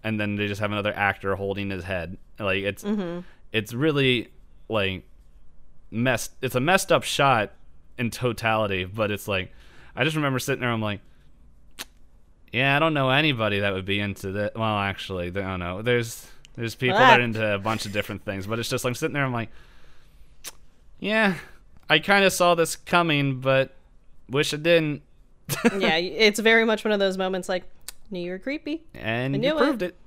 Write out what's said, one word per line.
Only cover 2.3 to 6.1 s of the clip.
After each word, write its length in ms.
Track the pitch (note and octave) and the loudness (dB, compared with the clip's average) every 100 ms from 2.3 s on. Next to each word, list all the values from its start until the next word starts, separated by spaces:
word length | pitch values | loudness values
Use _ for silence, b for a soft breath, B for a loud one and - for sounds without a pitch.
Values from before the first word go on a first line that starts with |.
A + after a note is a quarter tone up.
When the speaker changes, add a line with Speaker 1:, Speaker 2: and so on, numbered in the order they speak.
| - | -6
Speaker 1:
Like, 260 | G#2 F#2+ | -2 0
it's, 180 | G2 G2+ | -2 -4
Speaker 2:
Mm-hmm. 360 | G3+ G#3 F3+ F3 F3 b - | -4 -4 -4 -8 -12 b -6
Speaker 1:
it's 200 | A2 G#2+ | -4 -4
really, 560 | A#2 D#3 C#3+ C3+ B2 - - - - - | 0 2 4 4 2 -2 -14 -20 -20 -2
like, 360 | A2 G2 F#2 - - - - - - - - - | 0 0 -2 -10 -20 -20 -20 -18 -16 -16 -16 -10
messed, 420 | A2 B2+ | -2 0